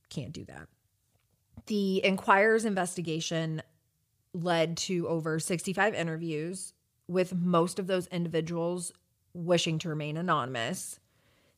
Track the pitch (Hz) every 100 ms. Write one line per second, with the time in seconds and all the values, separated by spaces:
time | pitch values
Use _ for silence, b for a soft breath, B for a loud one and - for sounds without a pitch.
0 | _ - 123 160 - 67 82 _ _ _
1 | _ _ _ _ _ - - 208 196 190
2 | 196 190 - 196 220 220 220 196 180 -
3 | 165 160 - 165 160 156 - _ _ _
4 | _ _ _ 180 175 170 160 170 - 180
5 | 170 165 160 160 - 170 - 180 202 180
6 | 165 160 165 151 160 185 - - _ _
7 | - 180 180 180 175 175 175 190 185 185
8 | 180 180 170 160 160 170 170 180 175 -
9 | _ _ _ 175 170 170 170 160 175 151
10 | 151 156 180 156 127 127 113 185 - -
11 | _ _ _ _ _